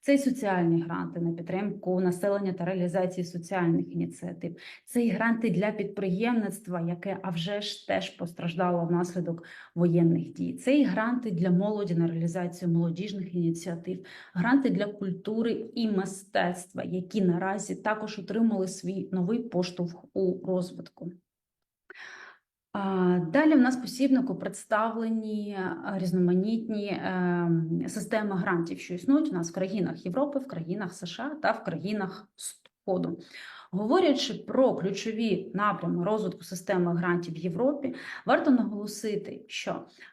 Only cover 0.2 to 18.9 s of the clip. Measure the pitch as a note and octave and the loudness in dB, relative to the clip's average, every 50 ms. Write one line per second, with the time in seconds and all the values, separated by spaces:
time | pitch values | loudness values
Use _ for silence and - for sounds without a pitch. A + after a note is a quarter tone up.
0.2 | C#4 C4 - - - G3+ F#3+ F3+ F3 E3+ E3 E3+ E3 E3 E3+ F#3 F3+ E3+ E3+ F3 | 4 2 0 0 0 0 2 4 4 4 4 4 2 0 -2 -4 -4 -4 -4 -2
1.2 | E3+ E3+ E3 E3+ E3+ - F3+ F#3 G3+ G3+ G3 - - F#3 F#3 F#3 F#3 F#3 F3 F3+ | -2 -2 -2 -4 -6 -4 -4 -2 -2 -2 -4 -4 -2 0 0 2 2 2 2 2
2.2 | - G3+ G3+ G3+ G3+ F#3+ F3+ F3+ F3 E3+ F#3+ F#3 F3 F3 E3 G3 F#3 F3+ F3+ - | 0 0 0 2 0 -2 -2 -2 -2 -2 0 0 0 0 0 0 0 0 -2 -4
3.2 | F3 E3+ - F3 E3+ - G3 F#3 F3 E3+ E3 C#3+ - - - F3 E3+ E3 E3+ - | -6 -6 -6 -10 -8 -4 -2 2 2 4 4 2 2 -2 -4 -4 -4 -4 -6 -8
4.2 | - F3+ F3 E3 - E3+ F3 - - - - - _ - - B3 A#3+ A3+ F#3 - | -10 -10 -10 -6 -8 -10 -10 -10 -16 -20 -20 -20 _ -4 -2 0 2 2 2 2
5.2 | A3 A#3 A#3 A3+ A#3 A3+ F3 E3+ G3 G#3+ G#3+ G#3+ G3 G3+ - - G3 F#3+ F3+ F#3 | 2 2 2 2 2 0 2 2 2 0 0 -2 -6 -6 -4 -4 -2 -2 0 0
6.2 | A3+ A#3 B3 A3+ G#3 G3+ F#3 - - - F3+ F3 E3+ E3+ F3 E3+ - G3 F#3+ F3 | 0 2 2 0 0 -2 -4 -8 -8 -6 -6 -4 -2 -2 -4 -4 -4 -6 -6 -6
7.2 | - F#3 F3+ E3 E3 F#3+ G3+ G#3 G#3 - - - - - G3 F#3 F#3 - - - | -4 -4 -4 -4 -4 -2 -4 -4 -4 -6 -8 -10 -4 -2 -2 -2 -2 -4 -8 -8
8.2 | F3 E3+ E3+ - E3+ E3+ D#3+ E3 F#3 F3+ F3+ F3 E3+ E3 F3 E3+ F3+ F3 F3+ F#3 | -10 -10 -8 -6 -6 -4 -2 0 2 2 2 2 2 2 2 2 0 0 -2 -4
9.2 | E3 E3 E3+ E3 - - - - - - _ E3+ E3+ F3 E3 F3 E3+ E3 E3+ E3 | -4 -4 -4 -6 -8 -16 -18 -20 -20 -12 _ 2 4 4 6 6 6 6 6 4
10.2 | - - - - F3 F3 F3 - - - C4+ D4 C#4 G3 F3+ A3 A3 A#3 B3 B3+ | 0 -4 -6 -6 -4 -4 -4 -4 2 4 6 6 6 4 4 2 0 0 0 0
11.2 | B3 A3+ F#3+ E3 F3+ F#3 F3+ F3+ G3 G#3 G#3+ G#3 G3+ F3 E3+ E3 E3+ E3+ E3 E3 | -2 -2 0 0 2 4 4 4 4 2 0 0 -2 0 2 2 2 2 2 0
12.2 | E3 E3+ E3 F#3 F3 F3 E3+ - F#3 F3 E3 E3+ E3+ E3+ E3 E3+ F#3+ G#3+ G3 G3+ | -2 -2 -2 -2 -4 -4 -6 -4 -2 2 2 2 2 2 0 -2 -4 -6 -6 -6
13.2 | F3+ E3 F3 F3+ E3+ E3 E3 - - F#3 E3+ E3 - F#3 F3+ F3+ - - - - | -8 -4 -2 0 0 0 0 -2 -4 -6 -8 -6 -6 -8 -8 -8 -10 -16 -18 -20
14.2 | - - _ F3+ F3 A#3 C4 C#4 C4 A#3+ F3+ F#3 G#3 G#3 G#3 - G3+ F#3+ F3 - | -20 -10 _ 0 2 6 6 6 6 4 2 2 0 -2 -2 -6 -4 -4 -4 -4
15.2 | - - A3 A3+ A3+ A#3 A3 - - - - A#3 A#3 A3 G3+ F#3 F#3+ F3 - - | -4 -4 -2 0 0 0 0 -2 -4 -8 -4 -2 0 2 2 0 0 -2 -6 -10
16.2 | - - _ G3 F#3 F3 F3+ - - - _ F#3 - E3+ E3 F#3 F3+ - - A3 | -16 -4 _ 2 2 2 0 -4 -8 -12 _ -8 -6 -4 -4 -4 -4 -2 -2 2
17.2 | F#3+ F3+ E3+ E3+ F#3+ F#3+ G3 G#3 - - F#3 - - G#3+ G#3+ G#3+ A3 G#3 - - | 4 4 4 4 2 0 -2 -2 -4 -6 -8 -4 0 -2 -2 0 -2 -8 -8 -10
18.2 | F#3 - G3 A3+ A3+ A3+ G3+ F#3+ F#3 F3+ - - - E3+ | -8 -4 0 2 2 4 4 2 0 -2 -4 -6 -6 -6